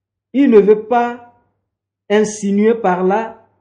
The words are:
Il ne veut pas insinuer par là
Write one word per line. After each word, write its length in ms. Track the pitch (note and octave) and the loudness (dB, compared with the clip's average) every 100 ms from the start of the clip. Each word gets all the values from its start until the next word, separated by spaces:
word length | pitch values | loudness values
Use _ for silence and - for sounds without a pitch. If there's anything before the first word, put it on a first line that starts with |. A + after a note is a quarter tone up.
| _ _ _ | _ _ _
Il 160 | B3+ C#4 | 0 4
ne 100 | A3 | 4
veut 240 | F#3+ G#3+ | 4 2
pas 520 | G#3+ A#3+ A#3+ A#3+ - _ _ _ _ _ _ _ _ | 0 -2 -2 -8 -18 _ _ _ _ _ _ _ _
insinuer 680 | G#3 G#3+ - G3 G3+ A3 A3+ | -2 -2 -4 -4 0 0 0
par 280 | F#3+ F3+ | -2 -2
là 440 | F#3 G#3 A3+ - _ _ | -2 -4 -6 -14 _ _